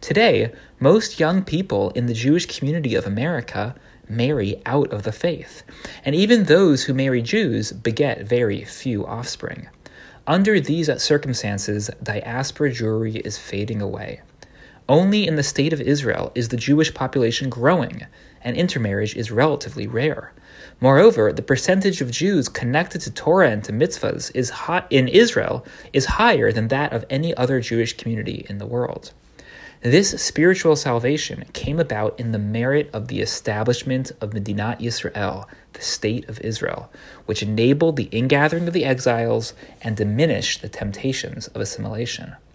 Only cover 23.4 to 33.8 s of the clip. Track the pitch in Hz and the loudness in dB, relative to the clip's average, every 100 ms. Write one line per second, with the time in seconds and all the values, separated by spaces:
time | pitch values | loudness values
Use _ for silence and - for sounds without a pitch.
23.4 | 160 104 104 107 170 - 107 - - - | 4 2 -4 0 0 0 -4 -4 -6 -4
24.4 | 120 - - 175 - 139 127 190 233 - | -4 -4 -4 -4 2 2 6 6 6 4
25.4 | - 123 - - - 143 135 - 226 175 | -2 -4 -8 -20 -4 -2 0 2 4 4
26.4 | 110 110 110 131 147 117 - 135 165 165 | 2 2 0 0 0 -4 -4 -4 -2 0
27.4 | 127 135 117 117 113 - - 110 101 104 | 0 0 0 -2 -2 -4 -6 -6 -6 -8
28.4 | - 101 101 120 123 - - - _ _ | -10 -12 -6 -4 -4 -6 -14 -20 _ _
29.4 | - - - - 120 143 196 - - - | -20 -20 -20 -8 4 4 4 0 -4 2
30.4 | 165 185 170 147 143 120 120 151 - - | 4 4 4 4 2 0 0 -2 -4 -10
31.4 | - - - 151 165 110 107 - 117 110 | -12 -8 -4 -2 -2 0 -2 -4 -4 -2
32.4 | 104 113 120 143 147 113 113 - 101 - | -2 -2 2 0 0 -6 -6 -6 -4 -4
33.4 | - 107 113 123 | -4 -2 0 0